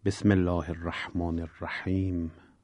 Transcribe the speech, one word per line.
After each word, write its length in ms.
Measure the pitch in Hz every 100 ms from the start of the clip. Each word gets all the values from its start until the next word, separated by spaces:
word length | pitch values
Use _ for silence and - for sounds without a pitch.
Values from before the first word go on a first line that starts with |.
| 101
بسم 260 | 92 104
الله 380 | 98 90 87 80
الرحمن 680 | 85 85 - - 87 85 82
الرحیم 920 | 82 - 85 - - 92 95 87 82 - - _